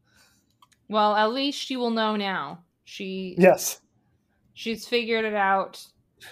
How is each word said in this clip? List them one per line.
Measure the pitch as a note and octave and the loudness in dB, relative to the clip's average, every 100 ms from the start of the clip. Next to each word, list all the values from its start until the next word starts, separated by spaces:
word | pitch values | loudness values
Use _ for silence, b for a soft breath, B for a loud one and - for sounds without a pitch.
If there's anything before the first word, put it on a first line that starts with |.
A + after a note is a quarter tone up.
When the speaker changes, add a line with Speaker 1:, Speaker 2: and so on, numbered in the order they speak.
| _ _ _ _ _ _ _ _ _ | _ _ _ _ _ _ _ _ _
Speaker 1:
Well, | G#3 G#3 | 2 2
at | G#3 G#3+ | 4 2
least | B3+ C#4 C#4 | 2 -2 -4
she | - C4 | -6 -4
will | A#3+ | -2
know | A3+ A3 G#3+ | 0 0 -2
now. | G3+ F3+ C#3+ E3+ _ _ | -2 -4 -6 -10 _ _
She | - - G3 F#3+ F#3+ F3 | -20 -12 -10 -8 -8 6
Speaker 2:
Yes. | F3+ D#3 - - _ _ _ _ _ _ _ | 6 6 0 -8 _ _ _ _ _ _ _
Speaker 1:
She's | - A3+ A3 - | -12 -8 -8 -2
figured | A#3+ A3+ A3+ | -2 0 -2
it | A3 | 0
out, | G#3 G3 G3 F#3 - - _ _ _ - | 0 2 2 0 -10 -20 _ _ _ -14